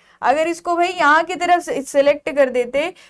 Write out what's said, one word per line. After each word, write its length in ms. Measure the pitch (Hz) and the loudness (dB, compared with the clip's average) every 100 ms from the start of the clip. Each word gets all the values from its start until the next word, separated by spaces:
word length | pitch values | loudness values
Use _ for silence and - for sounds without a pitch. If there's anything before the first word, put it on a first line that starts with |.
| _ - | _ -4
अगर 260 | - 294 330 | -2 0 -2
इसको 280 | 330 359 339 | -4 -4 -2
भाई 140 | 349 | -2
यहाँ 340 | 359 294 311 | 2 2 2
की 120 | 330 339 | 0 -2
तरफ 240 | 349 349 | 0 0
से 200 | 349 - | 0 -6
सिलेक्ट 460 | 269 285 285 294 - | -2 2 2 0 -2
कर 180 | 285 262 | 0 0
देते 420 | 247 240 277 330 - | 0 -2 -2 -4 -6